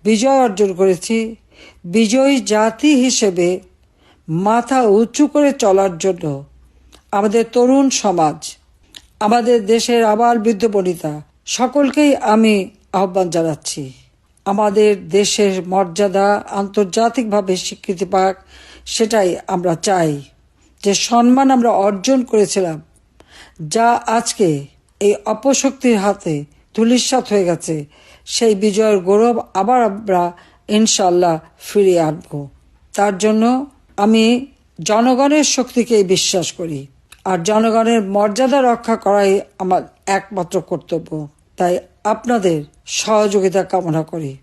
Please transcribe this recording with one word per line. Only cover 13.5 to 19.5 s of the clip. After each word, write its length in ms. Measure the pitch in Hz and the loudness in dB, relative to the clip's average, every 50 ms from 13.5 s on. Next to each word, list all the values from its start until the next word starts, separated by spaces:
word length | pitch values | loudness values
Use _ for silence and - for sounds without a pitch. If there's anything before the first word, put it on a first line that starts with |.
| 151 151 _ - - - 143 131 131 - - _ _ _ _ _ _ _ _ | -4 -6 _ -12 -12 -10 -12 -14 -16 -20 -20 _ _ _ _ _ _ _ _
আমাদের 640 | 196 202 208 214 208 196 214 214 214 208 190 175 165 | -4 -2 0 0 0 2 2 2 2 2 0 -4 -2
দেশের 580 | 165 196 208 196 - - 208 196 190 185 170 | 0 0 0 0 0 0 0 0 0 -2 -6
মর্যাদা 800 | 180 185 196 196 180 165 185 202 202 180 196 196 202 202 208 - - | -2 -2 -2 -2 -2 -2 -2 -2 0 0 0 2 2 0 -2 -4 -8
আন্তর্জাতিকভাবে 1040 | - 202 196 196 196 220 208 180 170 226 226 233 233 - 240 220 202 208 196 190 185 | -8 -6 -6 -4 -2 -2 -2 -2 0 0 -2 0 0 -2 -4 -2 -2 -2 -2 -2 -4
স্বীকৃতি 480 | 185 - - 196 - - - 196 175 196 | -4 -4 -10 -12 -12 -10 -10 -6 -6 -6
পাক, 300 | 180 196 190 190 190 185 - - _ - - - - - - - | -2 0 0 0 0 -2 -4 -14 _ -20 -20 -20 -20 -20 -20 -16
সেটাই 520 | - - - 226 214 233 220 196 180 165 - - | -10 -4 -2 -2 0 2 0 0 0 -2 -4 -6
আমরা 280 | - | -6